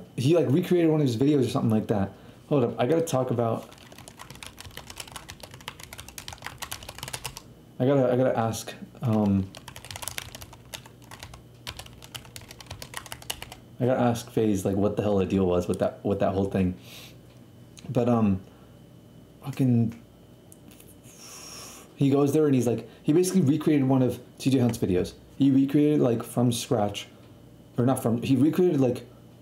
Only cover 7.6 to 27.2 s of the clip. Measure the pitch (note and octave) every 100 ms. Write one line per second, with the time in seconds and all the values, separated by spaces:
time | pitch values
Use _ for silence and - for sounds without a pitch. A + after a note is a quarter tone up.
7.6 | - - B2+ C#3+ B2 B2 C3 - A2+ -
8.6 | - - - - A#2+ A2 G#2 G2 F#2+ -
9.6 | - - - - - - - - - -
10.6 | - - - - - - - - - -
11.6 | - - - - - - - - - -
12.6 | - - - - - - - - - -
13.6 | - - B2 B2 B2 A2 - A#2 G#2+ F#2+
14.6 | G2+ G2 G2+ G2+ G#2 G2 F2+ F#2+ F#2 F2
15.6 | F2 F#2 F#2+ - G#2 G2 G2 F#2 F#2+ G2
16.6 | F#2 F2+ - - - - - - - -
17.6 | - - - B2 A#2+ A#2 G#2 F#2+ - -
18.6 | - - - - - - - - C#3 -
19.6 | C3 A#2 A2+ - - - - - - -
20.6 | - - - - - - - - - -
21.6 | - - - - C#3 C#3 C#3+ D#3 D3+ C3
22.6 | A#2 A2+ - - - E3 F#3 F#3+ C3+ D#3
23.6 | E3 D3 C3 C3 B2 - - - C3+ C3
24.6 | A#2+ - F#2+ F2+ - - - - C#3 C3+
25.6 | C3+ D3+ D3 D3 C3 A2 - - B2 A#2+
26.6 | - A#2 G#2 - - -